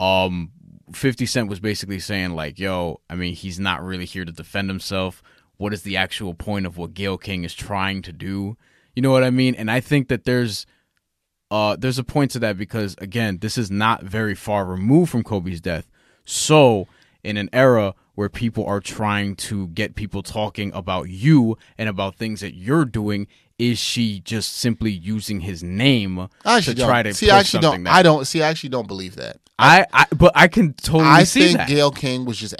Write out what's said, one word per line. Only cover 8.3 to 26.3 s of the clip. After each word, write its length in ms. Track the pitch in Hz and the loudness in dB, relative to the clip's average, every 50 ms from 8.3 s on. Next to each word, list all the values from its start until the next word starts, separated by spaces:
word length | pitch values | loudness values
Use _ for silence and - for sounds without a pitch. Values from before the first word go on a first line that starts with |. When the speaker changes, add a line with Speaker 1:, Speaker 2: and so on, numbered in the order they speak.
| 98 98 98 101 110 - _ _ _ _ _ _ - | -6 -6 -6 -8 -10 -12 _ _ _ _ _ _ -4
Speaker 1:
You 80 | 123 | 0
know 80 | 127 135 | 2 4
what 140 | 131 131 131 | 4 4 4
I 60 | 127 | 4
mean? 240 | 123 131 131 127 123 | 2 2 2 0 0
And 140 | - 110 110 | -2 -2 -2
I 100 | 113 127 | -2 -2
think 260 | - - 147 143 131 - | 0 0 0 0 2 0
that 160 | 135 113 - | -2 -4 -2
there's, 420 | 127 123 123 120 113 95 - - _ _ _ _ _ _ _ _ _ _ _ _ _ _ _ _ - | 0 0 0 0 -2 -4 -8 -12 _ _ _ _ _ _ _ _ _ _ _ _ _ _ _ _ -4
uh, 240 | 104 107 107 104 104 | 0 0 2 2 0
there's 220 | 85 117 131 123 135 | 0 -2 -4 -2 -4
a 60 | 120 | -4
point 260 | - - 151 139 127 | -4 -2 0 0 0
to 60 | - 123 | -2 -2
that 160 | 117 107 101 | -4 -4 -4
because, 380 | 90 104 - - 110 107 98 85 - | -4 -8 -8 -6 -6 -6 -6 -8 -10
again, 400 | 98 98 92 120 113 107 92 85 | -12 -6 -4 -2 -2 -2 -4 -4
this 180 | 101 110 - 123 | -6 -4 -4 -4
is 100 | 113 95 | -4 -4
not 340 | 98 101 107 113 117 - - | -2 0 2 2 0 0 -4
very 320 | 95 98 110 110 107 95 | -8 -6 -4 -4 -4 -4
far 280 | - - 107 104 101 95 | -6 -4 -2 -2 -2 -2
removed 460 | 90 92 92 95 110 139 170 180 160 | -2 -4 -2 2 4 6 6 4 4
from 140 | - 117 107 | 0 -4 -4
Kobe's 360 | - 110 98 85 92 90 80 | -2 -4 -4 -4 -6 -8 -8
death. 280 | - 90 85 78 - _ _ _ _ _ _ _ _ | -6 -6 -6 -6 -8 _ _ _ _ _ _ _ _
So 600 | - - - - - 151 151 139 123 113 98 90 - _ _ _ _ _ _ - | -8 -6 -4 2 4 6 8 8 6 6 2 -2 -8 _ _ _ _ _ _ -10
in 120 | 107 104 | -8 -6
an 140 | 104 101 - | -6 -6 -2
era 420 | - 123 135 131 123 110 101 98 92 _ _ _ - | 2 4 6 6 6 4 2 0 -4 _ _ _ -8
where 140 | 101 104 101 | -6 -6 -6
people 360 | - - 117 117 110 110 - | -4 -4 -6 -4 -4 -4 -4
are 120 | - 101 101 | -4 -4 -4
trying 540 | - - - - 110 104 104 101 101 98 98 | -6 -8 -8 -4 -2 -2 0 0 -2 -4 -6
to 320 | - - - 110 98 95 85 | -8 -8 -8 -6 -6 -6 -6
get 280 | 82 - 104 - - | -6 -6 -6 -6 -6
people 260 | - 107 98 - 101 | -10 -10 -8 -8 -10
talking 500 | 92 - - 110 107 101 - - 104 98 | -10 -8 -4 -4 -4 -4 -4 -6 -8 -8
about 360 | - 95 87 95 92 90 71 87 | -8 -8 -6 -4 -4 -4 -6 -8
you 500 | 92 95 110 151 160 139 120 110 110 - _ _ _ | -8 -2 4 4 6 6 6 2 -2 -6 _ _ _
and 120 | - 113 110 | -8 -6 -6
about 260 | 98 95 98 98 - | -4 -4 -4 -6 -6
things 260 | - 113 110 107 92 | -6 -8 -8 -8 -8
that 140 | 101 92 60 | -10 -12 -12
you're 300 | 90 90 110 143 165 151 | -8 -4 0 2 2 2
doing, 420 | 120 104 113 104 104 104 101 101 - _ _ _ _ _ - | 0 -2 -4 -4 -4 -4 -4 -6 -10 _ _ _ _ _ -4
is 220 | 120 120 117 101 | -2 -2 -2 -2
she 400 | - - - 120 117 110 104 95 | -4 -4 -2 -2 -2 -2 -4 -6
just 320 | - - 113 107 95 - | -8 -6 -6 -6 -6 -6
simply 400 | - - - 120 110 - 113 110 | -6 -4 -2 -2 -2 0 -2 -4
using 480 | 101 87 82 101 110 107 101 - 104 95 | -4 -4 -6 -6 -6 -6 -4 -6 -6 -6
his 200 | 82 104 92 80 87 | -6 -8 -10 -8 -8
name 560 | 87 92 101 123 139 135 117 101 95 92 90 92 92 | -6 -2 0 2 2 2 2 0 -4 -6 -6 -8 -10